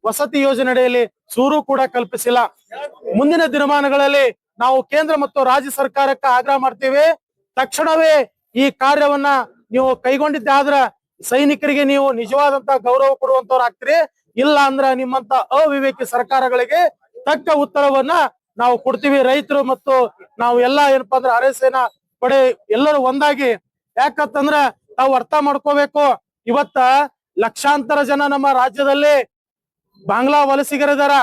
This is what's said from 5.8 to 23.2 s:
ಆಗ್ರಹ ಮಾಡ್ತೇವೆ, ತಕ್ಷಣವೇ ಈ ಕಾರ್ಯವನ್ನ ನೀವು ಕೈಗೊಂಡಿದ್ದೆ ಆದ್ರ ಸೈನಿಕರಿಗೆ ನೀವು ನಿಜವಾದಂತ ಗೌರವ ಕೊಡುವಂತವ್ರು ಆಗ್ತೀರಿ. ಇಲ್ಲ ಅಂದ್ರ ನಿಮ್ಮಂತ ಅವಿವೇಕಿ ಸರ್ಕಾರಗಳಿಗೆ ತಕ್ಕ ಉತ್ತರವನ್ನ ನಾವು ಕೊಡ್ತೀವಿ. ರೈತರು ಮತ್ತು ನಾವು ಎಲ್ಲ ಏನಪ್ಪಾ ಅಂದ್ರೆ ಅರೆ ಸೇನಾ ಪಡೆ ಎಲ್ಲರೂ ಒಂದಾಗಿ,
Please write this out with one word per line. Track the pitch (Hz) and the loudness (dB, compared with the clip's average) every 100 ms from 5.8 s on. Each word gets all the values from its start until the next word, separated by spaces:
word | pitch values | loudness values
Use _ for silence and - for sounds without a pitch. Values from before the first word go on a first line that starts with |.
| 277 277 277 269 277 | -4 0 -2 0 0
ಆಗ್ರಹ | 247 254 277 | 0 0 -2
ಮಾಡ್ತೇವೆ, | 254 220 269 277 320 320 _ _ _ - | -2 -2 -2 2 2 0 _ _ _ -6
ತಕ್ಷಣವೇ | 262 - 320 320 320 302 226 _ _ | -4 -2 0 2 4 2 0 _ _
ಈ | 240 277 | -2 -2
ಕಾರ್ಯವನ್ನ | - 262 294 285 285 285 269 226 _ _ | 0 0 2 2 0 0 -2 -4 _ _
ನೀವು | 240 262 254 | -2 0 -2
ಕೈಗೊಂಡಿದ್ದೆ | 254 269 302 294 226 | -2 -2 -2 -4 0
ಆದ್ರ | 277 285 285 233 _ _ _ | 0 2 0 0 _ _ _
ಸೈನಿಕರಿಗೆ | - 254 285 294 294 285 | -4 0 0 0 -2 -2
ನೀವು | 277 277 277 | 0 0 0
ನಿಜವಾದಂತ | 233 220 277 285 277 277 262 240 | -2 -4 0 0 0 -2 -2 0
ಗೌರವ | 254 269 | 2 2
ಕೊಡುವಂತವ್ರು | 269 262 262 220 254 | 0 0 -2 0 0
ಆಗ್ತೀರಿ. | 240 _ 262 320 311 _ _ 220 | 0 _ -2 0 -2 _ _ -2
ಇಲ್ಲ | 277 294 | 0 2
ಅಂದ್ರ | 277 269 269 | 2 0 -2
ನಿಮ್ಮಂತ | 254 254 262 214 | -2 -4 -6 -2
ಅವಿವೇಕಿ | 262 - 277 311 277 269 269 254 | -4 0 0 0 0 -4 -6 -6
ಸರ್ಕಾರಗಳಿಗೆ | 247 240 262 262 247 247 311 339 _ _ - - | -6 -2 -2 0 -2 0 0 0 _ _ -10 -4
ತಕ್ಕ | 302 311 302 | -4 0 -2
ಉತ್ತರವನ್ನ | 285 285 285 269 269 349 285 _ _ - | 0 0 0 0 0 0 -2 _ _ -2
ನಾವು | 240 240 | 0 0
ಕೊಡ್ತೀವಿ. | 262 247 285 277 | -2 -2 0 2
ರೈತರು | 254 277 - 285 | 2 0 -2 -2
ಮತ್ತು | 262 254 285 262 240 _ _ - | -2 -4 0 0 0 _ _ -6
ನಾವು | 240 240 | -2 0
ಎಲ್ಲ | 247 285 285 | 2 2 2
ಏನಪ್ಪಾ | 269 196 262 | 2 0 -2
ಅಂದ್ರೆ | 254 240 | 0 0
ಅರೆ | 269 | 0
ಸೇನಾ | 254 262 262 240 _ _ _ | 0 -2 0 -4 _ _ _
ಪಡೆ | 247 269 262 - _ | 0 2 2 -2 _
ಎಲ್ಲರೂ | 214 294 294 | 0 2 2
ಒಂದಾಗಿ, | 254 269 | 0 0